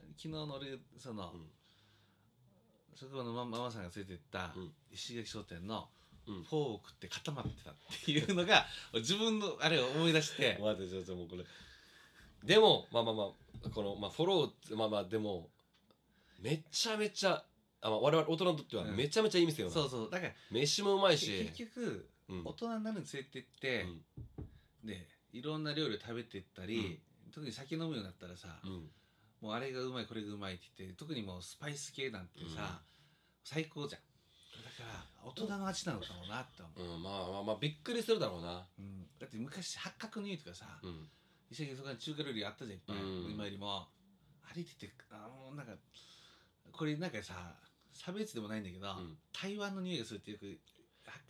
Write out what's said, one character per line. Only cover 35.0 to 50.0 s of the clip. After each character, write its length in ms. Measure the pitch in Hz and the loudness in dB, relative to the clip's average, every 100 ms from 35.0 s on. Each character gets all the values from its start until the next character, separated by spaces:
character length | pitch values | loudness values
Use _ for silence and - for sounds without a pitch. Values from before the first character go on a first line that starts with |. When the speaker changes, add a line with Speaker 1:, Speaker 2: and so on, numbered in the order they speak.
| - - | -14 -18
Speaker 1:
大 80 | 120 | -12
人 160 | 139 214 202 | -4 -2 0
の 100 | 190 | -2
味 200 | 170 175 | -2 -2
な 60 | |
の 80 | 107 | -2
か 120 | 90 | -4
も 120 | 90 87 | -10 -8
な 140 | 117 | -6
っ 100 | - | -8
て 100 | - | -12
思 100 | 85 85 | -14 -10
う。 200 | 87 85 | -8 -6
Speaker 2:
う 40 | |
ん、 40 | |
ま 60 | 92 | -4
あ 220 | 98 90 | -4 -2
ま 60 | 98 | -2
あ 40 | |
ま 100 | 104 | 0
あ、 20 | 107 | 0
び 120 | 147 | 0
っ 120 | 151 | -2
く 120 | - | -4
り 100 | 240 | 0
す 80 | 220 | 2
る 80 | 220 | 4
だ 80 | 117 | 2
ろ 120 | 87 | -2
う 20 | |
な。 260 | 85 90 90 - | -6 -6 -10 -14
Speaker 1:
う 40 | |
ん。 280 | 101 95 87 - | -12 -12 -14 -14
だ 100 | - | -10
っ 20 | |
て 80 | 107 | -8
昔、 420 | 139 151 170 - | -6 -6 -8 -6
八 120 | - | -8
角 300 | - 220 220 | -8 -8 -6
の 60 | 202 | -6
湯 100 | 170 | -6
と 120 | 151 | -8
か 60 | 87 | -16
さ、 240 | 110 - | -16 -12
Speaker 2:
う 60 | 92 | -10
ん。 200 | 82 156 - _ _ - | -10 -12 -20 _ _ -14
Speaker 1:
石 140 | 120 | -8
垣 120 | 143 131 | -8 -6
そ 80 | |
こ 60 | 139 | -8
に 80 | 120 | -6
中 180 | 160 147 | -4 -4
華 80 | |
料 80 | 143 | -2
理 140 | 110 101 | -2 -4
あ 60 | |
っ 40 | - | -6
た 100 | 120 | -10
じ 60 | |
ゃ 40 | 95 | -10
ん、 20 | |
い 20 | |
っ 40 | - | -6
ぱ 80 | |
い。 40 | 101 | -4
Speaker 2:
う 300 | 95 92 87 | -2 -2 -4
ん。 20 | |
Speaker 1:
今 140 | 104 104 | -4 -4
よ 40 | |
り 80 | 98 | -4
も。 320 | 101 98 90 _ _ _ _ - | -4 -4 -6 _ _ _ _ -20
あ 100 | - 165 | -14 -10
れ 80 | |
出 100 | 170 - | -10 -12
て 120 | 95 | -16
く-、 180 | - - | -16 -20
あ、 160 | 107 110 | -16 -16
も 240 | 131 131 | -16 -14
う 40 | 143 | -12
な 80 | |
ん 20 | 120 | -12
か、 100 | 92 _ - - - - - _ _ - | -14 _ -20 -20 -20 -20 -20 _ _ -16
こ 140 | - 156 | -4 -2
れ 100 | 151 | 0
な 120 | 180 | -2
ん 40 | |
か 100 | 110 | -4
さ、 380 | - 90 87 71 - _ _ | -6 -8 -10 -14 -20 _ _
差 180 | - - | -14 -8
別 220 | 196 214 | -4 -4
で 60 | - | -4
も 80 | 104 | -4
な 100 | 107 | -4
い 40 | |
ん 20 | |
だ 60 | 101 | -6
け 80 | 180 | -6
ど、 120 | 196 | -6
Speaker 2:
う 20 | 185 | -6
ん。 160 | 87 156 _ | -8 -12 _
Speaker 1:
台 260 | - 190 208 | -8 -6 -4
湾 180 | 202 190 | -4 -4
の 60 | |
匂 140 | 180 | -2
い 40 | |
が 60 | 160 | -4